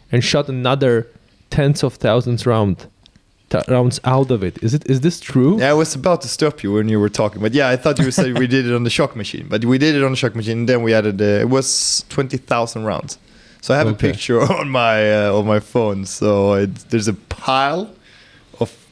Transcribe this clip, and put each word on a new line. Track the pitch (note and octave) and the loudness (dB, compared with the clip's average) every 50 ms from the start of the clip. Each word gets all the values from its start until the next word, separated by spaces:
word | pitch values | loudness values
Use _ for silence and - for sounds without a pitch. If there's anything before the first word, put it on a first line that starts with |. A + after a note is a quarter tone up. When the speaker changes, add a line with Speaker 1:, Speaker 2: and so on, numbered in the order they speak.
| _ - | _ -2
Speaker 1:
and | A#2 A#2+ A#2 | 0 0 2
shot | - - D3 C#3+ C#3+ | 2 0 0 0 -2
another | C3 B2+ B2 B2 C3+ C3+ C#3 B2+ A#2 A2+ A2 - - - _ _ _ _ _ - | -4 -2 0 0 0 2 4 4 2 2 0 -4 -10 -20 _ _ _ _ _ -6
tens | - D#3 C#3+ C#3+ D3 - - | -2 0 2 2 2 2 0
of | B2 - | -2 -2
thousands | - - A2 A2 B2 A#2+ B2 A#2+ A2 - | 0 0 2 2 2 2 0 -2 0 0
round, | B2 A2+ A2 G#2 G2 F2 - - - _ _ _ _ _ _ _ _ _ _ _ - | 2 2 2 2 2 0 -2 -6 -16 _ _ _ _ _ _ _ _ _ _ _ -4
th-, | - - - | -4 -2 0
rounds | - C3 B2 B2 B2+ A#2 - - | 0 2 2 2 2 0 -2 0
out | C3 C3 C3+ C#3 C3 | 0 2 2 2 2
of | B2+ G2+ F#2+ | 0 0 -2
it. | F2 - - G#2+ | -4 -4 -4 -4
Is | A2 C3 | -2 -2
it, | D3+ - - | -2 0 0
is | C3+ B2+ | 0 0
this | C3 F3+ E3+ - | 0 -2 -2 -4
true? | - - - C3 B2 D3+ G3+ A3+ | -6 -2 0 2 4 4 4 2
Speaker 2:
Yeah, | B2+ C#3 | 2 2
I | D3+ | 2
was | D#3 D#3+ D#3+ - | 2 0 -2 -4
about | C3+ B2 F#3 F3 - | -2 0 0 0 0
to | - A#2 | -2 -6
stop | - - D#3 D3 - - - | -4 -2 -2 -2 -2 -2 -4
you | G2+ G2+ | -2 0
when | G#2+ G#2+ A2 | 0 0 2
you | G#2+ G#2 | 2 2
were | G#2 G#2 | 2 2
talking, | - - A2 G2+ - F#2 | 0 0 -2 -2 -2 -2
but | G#2 A2 A#2+ | -2 0 0
yeah, | D3 C#3 B2 | 2 2 2
I | B2+ | 0
thought | B2 - D#3 C#3+ - | 0 0 0 0 0
you | C#3+ C3 | 0 0
said | - F#3+ D#3+ B2+ B2 A#2+ | 0 0 -2 0 0 -2
we | B2+ | 0
did | A#2+ B2+ C3+ B2 | 0 0 0 0
it | A#2+ A#2+ | 0 0
on | A#2+ A#2+ | 0 0
the | A#2 | 0
shock | - - C#3+ C3 - | 0 0 -2 -2 -4
machine, | A#2 G2+ - - D#2 E2 - | -8 -10 -10 -10 -12 -8 -6
but | G#2+ A2 A#2 | -4 -2 0
we | A#2+ C3 | 0 2
did | C3 D3 D#3+ D3+ | 2 2 2 2
it | C#3+ C3+ | 2 0
on | C3 | 0
the | C3 | 0
shock | - C3+ A#2 G2+ | 0 -2 -2 -2
machine. | A#2 G#2 A2 A2+ A#2 | -4 -4 -4 -4 -2
And | A#2+ A#2 | 0 0
then | B2+ A#2+ A#2 | 0 2 2
we | A2+ A2 | 2 2
added, | A2 G#2 G#2+ G2 F#2+ | 2 2 0 0 0
uh, | G#2 G2+ G2+ G#2 | 2 2 2 2
it | A2+ A#2+ | 2 2
was | C3 C3+ C3 - - - - - - - - - | 0 0 0 -2 -2 -2 -2 -2 -4 -4 -6 -6
twenty | - C#3+ C3+ B2+ - | -4 -4 -4 -4 -6
thousand | C3 - - C3 A#2+ A#2 A#2 - A2+ A2 | -8 -4 -2 -2 -2 -2 -2 -2 -4 -2
rounds. | G#2+ F2 - - - - - _ _ - - - - - _ | -2 -2 -4 -6 -10 -14 -18 _ _ -20 -20 -20 -20 -20 _
So | - - C3 | -2 0 0
I | |
have | D3 D#3 | 2 2
Speaker 1:
Okay. | A2 G#2+ - - G2 | 0 0 0 -2 -2
Speaker 2:
a | |
picture | F2 - - - A#2+ A#2 | -2 -2 -2 0 2 2
<laughs> | A2+ - F#3+ D#3+ | 2 2 0 -2
on | D3+ C#3 | -2 -2
my, | C3 B2 A#2+ A2+ A2 A2 G#2+ G#2+ | 0 0 2 2 2 2 2 2
uh, | G#2+ G#2+ G#2 G2+ G2 | 2 2 2 2 2
on | G#2+ G2+ | 2 2
my | G#2+ G#2+ G#2 | 2 2 0
phone. | - - - B2 A2+ G#2 G2+ G2 F#2+ | 0 -2 -2 0 0 0 -2 -4 -6
So | - - - G#2 G#2 G2+ G2+ G2 G2+ G2+ | -8 -6 -2 0 2 2 2 2 2 2
it, | G2 G2+ G2 - - - - | 2 0 -2 -4 -8 -6 -4
there's | A2+ A2+ G2+ A2+ | -2 -2 0 -2
a | F#2+ | -4
pile | - - - - - - - C3 C3+ C#3 C#3 D#3 F3+ G#3+ G#3+ - - _ - - - - - - - _ _ - - | -4 -8 -14 -14 -8 -4 -2 0 0 0 0 -2 -4 -6 -8 -12 -20 _ -20 -20 -20 -20 -20 -20 -20 _ _ -8 -6
of | A#2 - - - - _ | -6 -6 -8 -12 -20 _